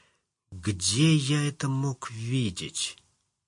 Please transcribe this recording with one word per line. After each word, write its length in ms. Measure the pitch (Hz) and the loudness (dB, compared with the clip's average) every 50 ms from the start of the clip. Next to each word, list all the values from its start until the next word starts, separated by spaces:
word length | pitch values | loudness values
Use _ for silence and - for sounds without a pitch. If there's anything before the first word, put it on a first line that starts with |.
| _ _ _ _ _ _ _ _ _ - - | _ _ _ _ _ _ _ _ _ -16 -14
«Где 600 | 92 90 107 101 90 87 87 98 120 151 160 160 | -6 -4 -2 -2 -2 0 0 2 4 6 6 6
я 340 | 151 135 127 147 151 147 147 | 6 4 2 2 2 0 0
это 200 | 143 - - 139 | -2 -2 -2 -2
мог 420 | 135 135 135 139 131 - - - | 0 0 0 -2 -4 -6 -8 -12
видеть? 880 | 120 110 113 117 127 135 123 104 87 - 80 71 - - - - - - - _ _ _ _ _ _ _ _ | -10 -8 -6 -2 0 0 0 0 -2 -4 -8 -8 -6 -6 -6 -6 -8 -12 -20 _ _ _ _ _ _ _ _